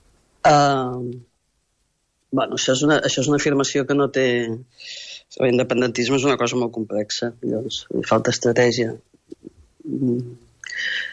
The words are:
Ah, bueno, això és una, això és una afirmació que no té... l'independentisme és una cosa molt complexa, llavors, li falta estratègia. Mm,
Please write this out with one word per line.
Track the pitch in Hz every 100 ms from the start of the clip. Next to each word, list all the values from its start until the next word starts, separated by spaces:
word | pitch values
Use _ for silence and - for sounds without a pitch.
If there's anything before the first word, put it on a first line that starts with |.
| _ _ _ _
Ah, | 160 147 143 135 127 123 123 123 120 _ _ _ _ _ _ _ _ _ -
bueno, | 135 110 123
això | -
és | 127
una, | 147 147
això | 131 139
és | 135
una | 143
afirmació | 151 139 131 143 131
que | 143
no | 135
té... | 135 127 120 117 113 127 - - - - - _
l'independentisme | - 127 120 123 123 123 120 117 139
és | 143
una | 127
cosa | 120 123
molt | 120
complexa, | 117 104 104 107 - 120 117
llavors, | 120 123 135 - -
li | 123 -
falta | - 127
estratègia. | - 120 120 123 117 113 110 _ _ - - - _ _ _
Mm, | - 135 127 123 123 - _ _ - - - - -